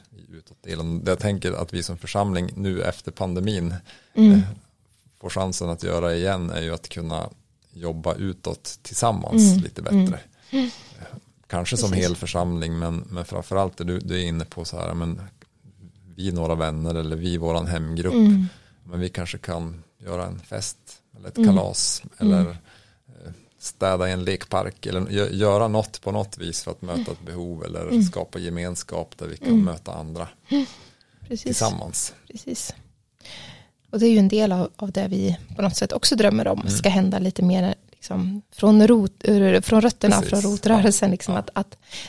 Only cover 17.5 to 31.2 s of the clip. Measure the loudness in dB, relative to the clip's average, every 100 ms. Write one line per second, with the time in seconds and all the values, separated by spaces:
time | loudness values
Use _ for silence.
17.5 | -2 -2 -4 -4 -4 0 4 6 6 2
18.5 | -4 _ _ -12 -6 -6 -6 -8 -8 -8
19.5 | -8 -8 -12 -18 _ -10 -8 -8 -10 -10
20.5 | -10 -8 -12 -20 -20 _ -20 -8 2 4
21.5 | 4 2 -2 -2 -4 -8 -2 4 4 2
22.5 | -2 -16 -20 _ _ _ -20 -18 -18 _
23.5 | _ -14 -2 0 2 0 -2 -2 -4 -4
24.5 | -4 -4 -8 -6 -4 -2 -2 -2 0 2
25.5 | 4 2 0 -2 -6 -6 -4 -6 -8 -8
26.5 | -8 -10 -10 -8 -6 -6 -10 -12 -10 -10
27.5 | -10 -10 -8 0 2 2 0 -8 -8 -6
28.5 | -6 -6 -8 -8 -8 -8 -10 -12 -6 2
29.5 | 4 2 -2 -10 -12 -10 -10 -12 -14 -4
30.5 | -2 -2 -8 -20 _ _ _